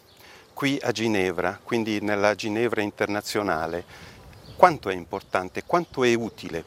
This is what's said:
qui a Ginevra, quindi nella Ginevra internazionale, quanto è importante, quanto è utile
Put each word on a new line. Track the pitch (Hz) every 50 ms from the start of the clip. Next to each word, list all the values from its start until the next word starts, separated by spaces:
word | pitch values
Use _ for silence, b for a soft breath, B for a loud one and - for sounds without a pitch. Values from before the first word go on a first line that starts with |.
| - - - B B B B B B B B
qui | - 143 139 139 - -
a | 120 113
Ginevra, | 104 110 117 107 101 92 92 87 85 87 90 101 - -
quindi | - 123 117 110 110 107 104 101
nella | 104 104 101 98 104 107
Ginevra | 98 - 113 104 110 120 117 107 107 104
internazionale, | 104 - - 107 101 101 104 104 - - 110 104 95 85 78 82 82 82 87 92 B B B B B B B B B B B - - -
quanto | - - 180 156 - - 104
è | 95
importante, | 90 85 - - 98 - - - 98 92 92 - 101 -
quanto | - - 175 170 - - - 127
è | 123 117
utile | 117 117 104 - - - 87 78 82 80